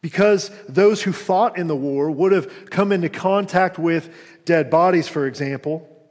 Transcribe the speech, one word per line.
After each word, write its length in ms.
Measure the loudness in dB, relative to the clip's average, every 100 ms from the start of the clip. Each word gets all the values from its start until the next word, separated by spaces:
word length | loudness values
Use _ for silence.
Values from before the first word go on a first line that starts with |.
because 500 | -8 0 2 2 -2 -14 -6
those 340 | 4 4 4
who 100 | -4
fought 440 | -6 -2 2 2 0
in 120 | -4
the 80 | -4
war 340 | -2 -2 -2
would 220 | 0 2
have 360 | 2 0 -14 -8
come 220 | -2 0
into 180 | 0 -2
contact 720 | -4 0 0 0 0 0 0
with 340 | -2 -2 -4 -20 -20 _
dead 260 | 0 0 2
bodies, 360 | 2 4 2 -2
for 200 | -4 -6
example 600 | -4 -8 -6 -8 -8 -12 -20 _